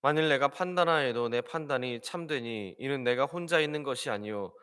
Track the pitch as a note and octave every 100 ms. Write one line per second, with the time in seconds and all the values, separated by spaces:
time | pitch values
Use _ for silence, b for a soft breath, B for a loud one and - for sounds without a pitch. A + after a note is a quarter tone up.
0 | C3+ D3+ D#3+ C#3 C#3 - F3+ F3+ E3+ D#3+
1 | C3+ A#2 A#2+ A#2+ A#2+ E3 D3+ C3 B2+ A#2+
2 | - E3+ E3 D3 A#2 A2+ G2 - C3+ C#3
3 | B2 B2 C#3 F3 E3+ E3+ D3+ D3+ C#3 B2
4 | C#3+ G#2 G#2 G#2 F#2+ -